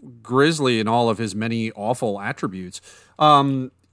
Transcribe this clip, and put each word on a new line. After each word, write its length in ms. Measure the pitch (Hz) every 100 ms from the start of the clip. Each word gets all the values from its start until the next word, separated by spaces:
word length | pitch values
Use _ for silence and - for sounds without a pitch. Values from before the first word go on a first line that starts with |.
| 139 117
Grizzly 580 | 113 127 151 156 131 113
and 80 | 107
all 220 | 117 117
of 80 | 110
his 160 | 113
many 380 | 101 113 117 113
awful 500 | 107 104 123 117 98
attributes, 580 | 104 135 127 92 90 - - - _ -
um, 540 | 151 147 139 135 127 - _